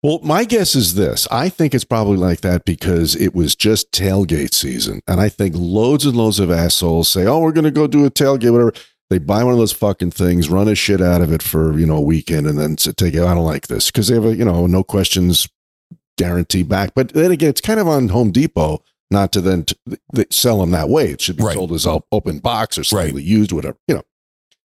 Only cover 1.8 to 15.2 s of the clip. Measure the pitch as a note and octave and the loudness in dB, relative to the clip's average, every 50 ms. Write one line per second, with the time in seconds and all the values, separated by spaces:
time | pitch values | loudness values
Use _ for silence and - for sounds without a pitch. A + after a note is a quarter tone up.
1.8 | - _ B2 A2+ A2 G2+ G2+ F#2+ F2+ F2+ E2+ - - F#2+ F2+ F2 - - E2+ - | -2 _ -2 0 2 2 2 2 2 0 0 0 0 -2 -2 0 0 -2 -4 -4
2.8 | - F2+ F2+ E2 E2 D2+ - E2 F2+ F#2 - F2+ E2 D2 - _ - G#2 A2 G2+ | -2 0 0 2 2 0 0 0 0 0 0 0 0 0 0 _ 0 0 0 0
3.8 | - _ - - F#2+ G2 F#2+ G2 G2+ E2 E2+ D2+ C#2+ C2 - - - C2+ B1+ A#1+ | -2 _ -4 -2 0 0 2 0 0 0 0 -2 -2 -2 -4 -4 -4 -4 -6 -6
4.8 | - G#2 - - - - F2+ F2+ G2 G#2+ - - G#2 G2 D#2 F2 F2 E2+ F#2 G#2+ | -6 -6 -8 -8 -4 -2 0 0 0 0 0 -2 -4 -2 -2 -2 -4 -2 0 2
5.8 | A2+ B2 D3 D3 C3+ D3 B2 A#2+ A2+ A2 G2+ F#2+ G2 E2+ F2 E2+ E2+ E2+ - - | 2 2 2 2 2 0 2 2 2 2 2 2 0 2 2 2 2 0 0 0
6.8 | F#2 F2 E2 E2 E2 - - F#2+ F2+ G#2 C3+ D#3+ E3 D#3+ D#3 D#3+ D#3 D#3 C#3+ D3 | 0 0 0 2 0 0 0 0 0 2 2 2 2 2 2 2 0 2 2 2
7.8 | D3+ C#3+ B2 D3 C#3+ C#3 - - C#3+ C#3 C#3 C3+ A2+ A#2+ A#2 A#2+ A#2+ A#2 - - | 0 2 4 4 2 2 2 2 0 2 2 2 2 4 4 4 4 2 0 -4
8.8 | - _ _ _ _ _ F#2 F#2 D2+ C#2 G2+ G#2+ A#2+ B2+ B2+ A#2+ A2+ G2+ - - | -16 _ _ _ _ _ -2 -2 0 0 0 0 2 2 2 2 2 0 0 -2
9.8 | - G#2 G2 _ - F2 - - G2 F2+ F2 F2 E2+ C#2+ E2+ F#2+ G2+ A2 G#2+ G2 | -2 -2 -2 _ -4 -6 -4 -2 0 2 2 2 0 0 0 0 2 2 0 0
10.8 | - - G#2 F#2 F2+ F2+ F2 F2 F2 D2+ E2 D#2+ - - - D#2+ D#2+ D#2+ D#2 D2+ | 0 0 0 2 2 2 2 2 2 2 0 -2 -2 -2 -2 0 0 2 2 2
11.8 | E2 D#2+ D#2 D#2 D2 D2 E2 D#2 - - E2 D#2 D2 D#2 D2+ D2 D2+ D2+ D#2 D2+ | 2 2 2 0 2 2 0 0 0 -2 -2 -2 0 -2 -2 -2 -2 -4 -2 -4
12.8 | - - - - F#2 F2 C#2+ D#2+ F2 F2+ F2 E2+ E2+ D#2+ D2+ C#2+ - - - - | -4 -6 -2 -2 -2 0 0 0 2 2 2 2 0 0 -2 -4 -6 -6 -6 -4
13.8 | - - - - G#2+ G#2+ A#2+ A#2 G#2+ A2+ A2+ F#2 A#2 A2 F2+ E2+ F2 F2 F2 F#2 | -4 -2 -2 -2 0 2 2 2 2 0 0 0 0 0 2 2 2 2 2 2
14.8 | F#2 - - G2+ F#2+ - - F#2 | 0 0 0 -2 0 0 0 0